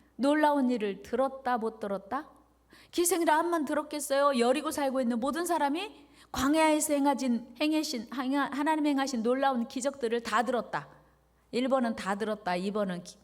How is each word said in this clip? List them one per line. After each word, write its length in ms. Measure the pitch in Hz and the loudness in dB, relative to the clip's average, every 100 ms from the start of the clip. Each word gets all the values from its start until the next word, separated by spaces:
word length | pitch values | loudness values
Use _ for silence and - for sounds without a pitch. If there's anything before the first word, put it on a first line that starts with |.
| _ - | _ -2
놀라운 540 | 269 302 302 294 254 | 2 4 4 4 2
일을 320 | 247 208 196 | 0 -2 -6
들었다, 540 | - 233 269 269 254 247 | -4 -2 -2 -2 -4 -2
못 220 | 226 220 | -4 -6
들었다? 480 | 208 196 196 262 - - _ _ _ - - | -6 -6 -6 -8 -8 -18 _ _ _ -20 -6
기생 320 | - 349 370 339 | -2 2 2 4
라합만 400 | 302 339 339 277 | 4 2 0 0
들었겠어요? 760 | 302 302 294 285 277 285 262 | -2 -4 -6 -2 2 4 4
여리고 320 | 233 302 294 | 2 2 -2
살고 300 | 302 277 262 | -2 0 0
있는 180 | 240 240 | 0 0
모든 260 | 269 302 349 | -2 -2 0
사람이 600 | 330 285 311 415 - - - - | 0 0 -2 -6 -12 -20 -20 -10
광야에서 640 | 254 262 320 311 302 302 | -2 2 4 4 4 2
행하진, 600 | 285 285 277 262 233 - - | 2 2 2 0 -2 -4 -2
행하신, 460 | 302 311 311 240 220 | 0 0 -2 -6 -8
하나-, 380 | 254 254 285 269 | -6 -2 0 0
하나님 340 | 262 302 311 294 | 0 0 2 2
행하신 380 | 277 277 247 | 0 0 0
놀라운 440 | 220 262 277 254 233 | 0 2 2 2 -2
기적들을 540 | 269 269 277 233 233 | -4 -4 -4 -2 -2
다 200 | 233 214 | 0 0
들었다. 440 | 240 247 208 156 147 - _ _ _ _ _ | 2 -2 -2 -8 -8 -18 _ _ _ _ _
일 180 | 233 254 | -2 0
번은 260 | 269 240 220 | 0 0 -2
다 200 | 190 202 | -4 -2
들었다. 400 | 214 208 180 180 | -4 -4 -4 -2
이 160 | 196 | -2
번은 320 | 202 202 175 | -2 -4 -6
기-, 140 | - - | -10 -20